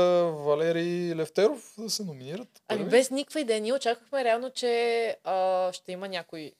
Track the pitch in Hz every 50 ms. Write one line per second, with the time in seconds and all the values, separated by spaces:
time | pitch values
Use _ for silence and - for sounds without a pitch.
0 | 180 180 175 175 175 170 156 147 143 147 147 151 160 170 170 170 170 175 175 175
1 | 175 170 165 160 160 - - 180 196 240 302 240 - - - 208 226 214 - -
2 | 208 175 147 127 127 135 160 214 247 - _ - _ - 220 208 196 180 196 247
3 | 262 - 262 277 277 - - 311 294 226 220 214 214 220 262 277 - 233 240 233
4 | - _ 285 269 254 240 226 240 254 262 254 - 254 240 233 233 233 233 233 233
5 | 233 220 - - - - 190 190 185 190 185 185 185 185 180 - - - 180 180
6 | 196 196 190 175 165 - - 160 151 139 -